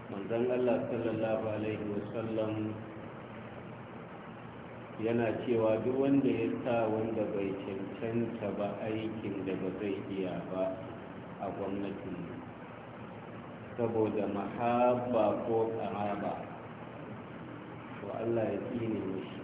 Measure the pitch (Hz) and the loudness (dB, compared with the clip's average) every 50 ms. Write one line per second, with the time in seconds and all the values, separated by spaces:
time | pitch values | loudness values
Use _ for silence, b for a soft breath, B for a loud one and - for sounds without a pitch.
0 | - - 95 98 98 95 113 117 123 127 127 123 127 123 113 107 - - 127 113 | -10 -8 -8 -6 -4 -2 0 2 2 4 4 4 4 4 4 4 2 0 0 0
1 | 113 117 110 107 113 110 110 110 110 110 107 107 107 107 107 101 107 104 101 101 | 0 0 0 2 2 2 2 2 2 0 0 0 0 0 -2 -2 -2 -2 -2 -2
2 | 101 - - 117 110 113 110 110 110 110 107 107 107 107 107 107 - - - - | -2 -2 -4 -4 -2 0 0 2 2 2 0 0 0 -2 -2 -4 -8 -10 -10 -10
3 | - - - - - - - - - - - - - - - - - - - - | -10 -10 -10 -10 -10 -10 -10 -10 -10 -10 -10 -10 -10 -10 -10 -12 -12 -12 -12 -12
4 | 170 175 - - - - - - - - - - - - - - - - - - | -12 -12 -12 -12 -12 -12 -12 -12 -12 -12 -12 -12 -12 -12 -12 -12 -12 -12 -8 -2
5 | 107 110 117 120 120 110 104 - - 123 120 113 110 110 110 110 - 123 - 135 | 0 4 4 6 4 4 2 0 2 4 4 6 6 6 6 6 4 2 4 4
6 | 139 139 139 139 127 120 - - 113 123 123 117 - 131 117 117 113 107 107 110 | 6 8 8 8 8 6 4 4 4 2 2 0 2 2 4 4 4 4 4 2
7 | 110 110 110 107 104 92 104 101 98 98 95 - - 104 98 98 98 95 - - | 2 2 2 0 0 0 2 0 0 0 0 -2 -4 -4 -4 -4 -4 -6 -6 -4
8 | 117 113 113 120 117 110 - - 107 101 92 101 101 101 101 - - 110 110 110 | -2 0 2 2 2 2 0 -2 -2 -2 0 0 0 0 0 -2 -2 0 0 0
9 | 113 107 - - - 104 98 95 92 95 92 90 95 95 92 - 107 101 95 - | 0 -2 -4 -2 -4 -2 -2 -2 0 0 0 0 0 -2 -2 0 0 0 0 -2
10 | - - 98 95 95 87 85 85 82 - 90 92 92 92 92 - - - - - | -2 -4 -2 -2 0 0 -2 -4 -4 -4 0 0 2 0 0 -2 -6 -8 -8 -10
11 | - - - - - - - - - 98 90 - 98 95 98 98 101 120 - - | -10 -10 -10 -10 -10 -10 -8 -6 -4 -4 -2 -2 -2 -2 -2 -2 -2 -4 -4 -4
12 | - 95 87 85 85 85 87 85 - - - - - - - - - - - - | -6 -6 -6 -6 -6 -6 -6 -8 -8 -10 -10 -12 -12 -12 -12 -12 -12 -12 -12 -12
13 | - - - - - - - - - - - - - - - - 120 113 107 110 | -12 -10 -12 -12 -12 -10 -12 -12 -12 -12 -12 -12 -12 -10 -4 0 0 2 4 4
14 | 110 104 101 104 101 98 101 101 98 101 - - 120 117 120 120 123 123 123 123 | 4 4 4 2 0 0 0 0 -2 -2 -2 0 2 4 6 8 8 8 8 6
15 | 120 120 123 113 107 104 104 - - - 113 113 113 113 113 110 104 98 95 101 | 4 2 4 6 6 6 4 4 2 2 4 4 4 2 2 -2 -2 -2 -2 0
16 | 104 104 101 104 101 90 80 - - - - - - - - - - - - - | 0 0 0 0 0 -2 -2 -4 -6 -8 -10 -10 -10 -10 -10 -10 -12 -12 -10 -10
17 | - - - - - - - - - - - - - - - - - - - - | -10 -10 -10 -10 -10 -10 -10 -10 -10 -10 -10 -10 -10 -10 -12 -12 -10 -10 -10 -8
18 | 101 101 - - 113 117 117 117 107 104 101 98 95 - 123 117 113 113 107 101 | -6 -6 -4 -2 0 2 4 4 4 2 2 0 -2 -2 -2 -2 0 0 0 0
19 | 95 95 95 92 - - - - | 0 -2 -2 -4 -4 -6 -8 -8